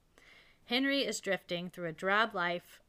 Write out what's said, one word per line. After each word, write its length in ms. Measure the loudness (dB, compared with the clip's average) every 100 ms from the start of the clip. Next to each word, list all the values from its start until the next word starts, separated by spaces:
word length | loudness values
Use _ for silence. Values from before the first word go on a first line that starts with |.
| _ _ -20 -20 -20 -16 -2
Henry 340 | 0 2 2
is 160 | 0 -2
drifting 500 | -2 -2 -2 -6 -6
through 180 | -6 -8
a 40 |
drab 420 | -2 2 4 2
life, 460 | 0 0 -2 -6 -20